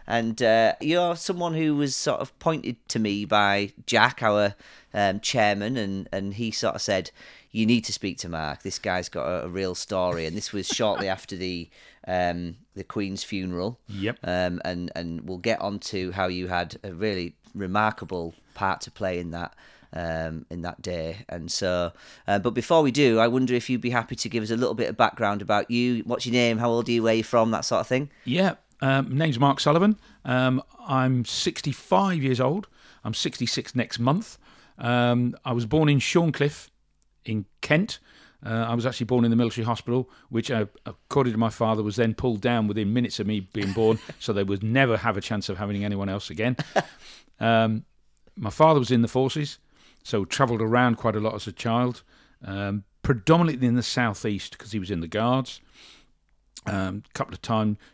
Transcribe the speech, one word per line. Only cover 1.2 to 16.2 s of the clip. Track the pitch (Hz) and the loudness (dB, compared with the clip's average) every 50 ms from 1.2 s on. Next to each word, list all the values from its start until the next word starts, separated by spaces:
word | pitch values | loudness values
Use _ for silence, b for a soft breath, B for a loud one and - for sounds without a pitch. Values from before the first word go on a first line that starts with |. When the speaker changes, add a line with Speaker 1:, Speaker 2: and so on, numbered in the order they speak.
| - - 190 175 175 170 160 | -4 -4 -4 -2 -2 -2 0
Speaker 1:
who | 156 165 156 147 | 0 0 2 2
was | 143 147 139 131 | 2 2 0 0
sort | - - 151 - - | -2 0 0 0 0
of | - - - _ | -4 -6 -10 _
pointed | - 165 160 147 - - 120 - _ - | -2 -2 -2 -2 -4 -8 -8 -8 _ -4
to | - 113 | -2 0
me | 110 104 101 104 104 | 0 0 0 -2 0
by | - 107 104 101 101 101 101 104 98 - - - | 2 4 4 4 4 4 2 0 -2 -6 -10 -4
Jack, | - - 110 110 127 - - | 2 4 6 6 6 4 2
our, | 120 107 104 104 104 101 101 B B B B B B B | 2 2 4 4 2 2 0 B B B B B B B
um, | - 104 101 98 95 107 | -2 0 2 2 0 0
chairman, | - - - 120 107 104 101 101 101 113 135 123 | -4 -2 2 2 4 4 2 0 -2 -2 -2 -2
and, | 104 98 98 95 - - | -2 -2 -4 -6 -6 -6
and | - 98 98 101 98 | -6 -6 -4 -6 -6
he | 107 117 110 | -4 -4 -4
sort | - - - 98 - | -4 -2 -2 -2 -2
of | - | -2
said, | - - 101 95 87 - B B B B B B B B | -2 0 0 0 -2 -4 B B B B B B B B
"You | - 110 110 | -2 2 4
need | 110 120 117 110 | 4 4 4 2
to | - - | -2 -6
speak | - - 98 85 - | -6 -4 -6 -6 -6
to | - 85 | -8 -6
Mark. | 85 80 78 73 73 - | -6 -4 -4 -6 -6 -8
This | - 98 - - | -8 -8 -8 -4
guy's | - 101 90 92 90 - | -2 -2 -2 -2 -2 -4
got | - 85 64 | -6 -6 -4
a, | 78 90 87 65 | -2 -4 -4 -4
a | 87 | -6
real | 87 95 95 90 87 | -6 -4 -4 -4 -4
story." | - - - 98 92 90 90 87 85 80 | -6 -6 -4 -2 0 0 0 0 -2 -4
And | 80 85 | -6 -6
this | 104 - - | -6 -8 -8
was | - 101 92 | -8 -8 -6
shortly | - - - 117 107 98 - 98 95 | -6 -4 -2 0 0 0 -2 -2 -4
<laughs> | 95 | -4
after | - - - 98 | -6 -8 -10 -10
the, | 87 92 92 90 85 85 b b b b b b b - | -8 -6 -6 -6 -8 -10 b b b b b b b -8
um, | - 92 90 90 87 87 87 87 85 87 - _ _ _ | -4 -2 0 0 0 -2 -4 -6 -8 -10 -12 _ _ _
the | 95 95 | -14 -14
Queen's | - - 110 101 98 98 95 - | -8 -6 -4 -4 -4 -4 -8 -8
funeral. | - 104 98 92 92 90 87 90 110 123 - _ - | -6 -6 -6 -4 -4 -4 -4 -4 -6 -6 -10 _ -12
Speaker 2:
Yep. | 101 98 98 110 110 - | -8 -6 -4 -6 -6 -6
Speaker 1:
Um, | - 90 90 90 90 90 87 87 - | -4 -4 -2 0 0 -2 -2 -4 -6
and, | 90 90 87 87 87 - | -6 -6 -6 -8 -8 -8
and | 82 87 85 85 82 - | -8 -8 -8 -8 -8 -8
we'll | 90 92 87 | -10 -10 -4
get | - 113 110 - | -2 -2 -2 0
on | - 101 101 95 | -2 -4 -6 -6
to | - - - 95 92 90 | -8 -8 -6 -6 -6 -4
how | 92 98 | -2 -2